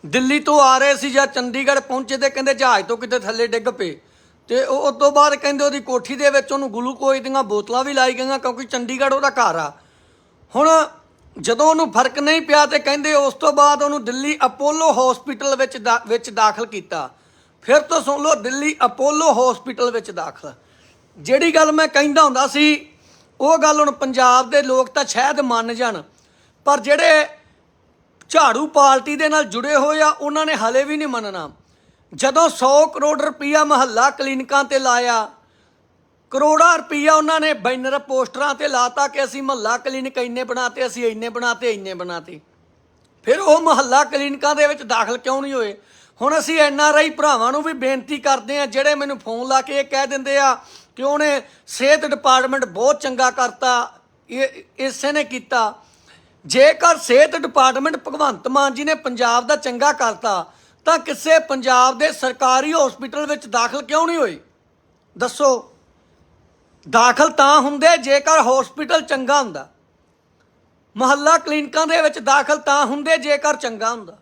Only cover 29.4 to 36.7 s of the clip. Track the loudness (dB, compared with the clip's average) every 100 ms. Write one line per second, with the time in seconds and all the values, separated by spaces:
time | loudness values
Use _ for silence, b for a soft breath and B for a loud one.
29.4 | -2 -6 0 0 0 2 0 0 -4 -4
30.4 | -2 -2 0 0 -2 -4 -6 -8 -8 -12
31.4 | -14 _ _ _ _ _ _ -2 0 4
32.4 | 2 2 4 4 4 0 -2 0 -4 -4
33.4 | 0 2 4 2 2 2 0 0 -6 -6
34.4 | -2 -2 0 -2 0 0 0 -2 -4 _
35.4 | _ _ _ _ _ _ _ _ _ 0
36.4 | 2 4 4